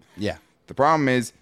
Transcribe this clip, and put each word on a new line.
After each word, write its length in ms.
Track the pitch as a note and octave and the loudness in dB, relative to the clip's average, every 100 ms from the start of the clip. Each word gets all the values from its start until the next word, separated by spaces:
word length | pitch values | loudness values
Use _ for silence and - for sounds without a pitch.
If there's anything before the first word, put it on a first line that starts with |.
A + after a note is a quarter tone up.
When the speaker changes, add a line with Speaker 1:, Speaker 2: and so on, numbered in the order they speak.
| _ F2 | _ -10
Speaker 1:
Yeah. 200 | G2+ D#2+ _ _ - | -8 -8 _ _ -10
Speaker 2:
The 80 | |
problem 340 | - C#3+ D#3 C3+ | 0 2 2 2
is, 240 | B2+ A2+ - | 0 -2 -12